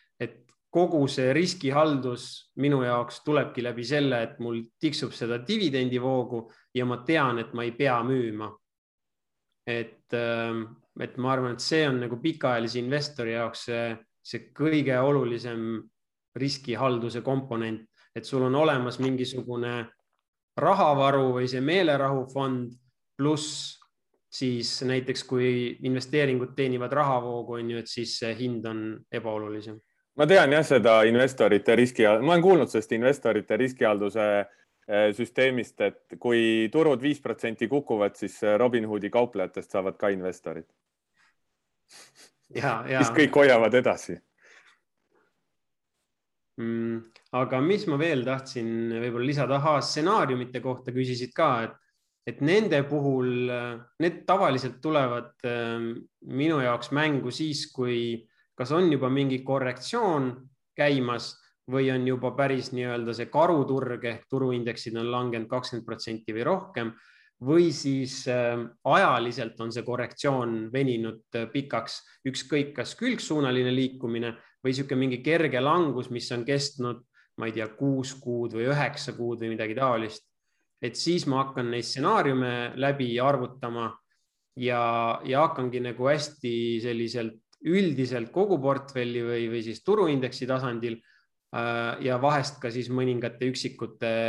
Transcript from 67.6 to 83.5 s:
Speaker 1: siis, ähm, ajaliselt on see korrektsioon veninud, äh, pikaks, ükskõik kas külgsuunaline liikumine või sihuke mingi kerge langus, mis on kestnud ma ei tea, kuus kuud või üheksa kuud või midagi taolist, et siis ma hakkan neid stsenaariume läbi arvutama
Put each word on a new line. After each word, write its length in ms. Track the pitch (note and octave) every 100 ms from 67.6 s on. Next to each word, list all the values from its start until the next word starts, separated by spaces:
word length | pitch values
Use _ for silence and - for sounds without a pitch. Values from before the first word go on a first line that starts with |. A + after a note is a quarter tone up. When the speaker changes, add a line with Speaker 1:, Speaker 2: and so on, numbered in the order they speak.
| F3
Speaker 1:
siis, 540 | C#3 C#3 C3+ B2+ - C3
ähm, 380 | B2 A#2+ A#2+ A#2 -
ajaliselt 720 | C3 E3+ F3+ B2+ A#2+ A#2 A2+ -
on 80 | A2+
see 140 | A#2+ A#2
korrektsioon 800 | B2 A#2 - D3 C3 A#2 A2+ A2
veninud, 500 | B2+ C3+ A#2 A2+ A2 _ A#2
äh, 100 | A2+
pikaks, 540 | C#3+ C#3 A2+ - - - _ C3+
ükskõik 460 | C3 - D3+ C#3+ -
kas 160 | A#2 -
külgsuunaline 720 | B3 A3+ - D#3 C3+ B2+ B2+
liikumine 640 | B2+ C3 C3 B2 A2+ A#2 A2+ - _
või 100 | C3 C3
sihuke 200 | C#3 C3
mingi 220 | C3 B2
kerge 360 | C3+ E3 D#3 B2+
langus, 500 | C3+ E3+ D#3+ B2 A#2+
mis 180 | A#2+ -
on 120 | A#2+
kestnud 580 | A#2 C#3 C#3+ - B2 A#2+ _ _ _ -
ma 80 | A2+
ei 80 | A2
tea, 140 | A2
kuus 400 | - C#3 C3+ B2+ -
kuud 380 | A#2+ A#2+ A#2 A2
või 100 | B2
üheksa 480 | D3 B2+ - - A2
kuud 240 | A#2+ A2+
või 140 | A2+
midagi 200 | A2 G#2+ A2
taolist, 480 | C3 A2+ A2 - _ _ _ _ _ _
et 160 | B2 -
siis 240 | E3 F3 D3
ma 180 | C3 C3
hakkan 260 | C3+ A#2+
neid 160 | A#2+ A#2
stsenaariume 640 | C3+ D#3+ G#3+ C#3+ C3 B2 A#2+ A#2+ -
läbi 340 | C#3 C#3+ B2 A#2
arvutama 720 | C3 C#3 B2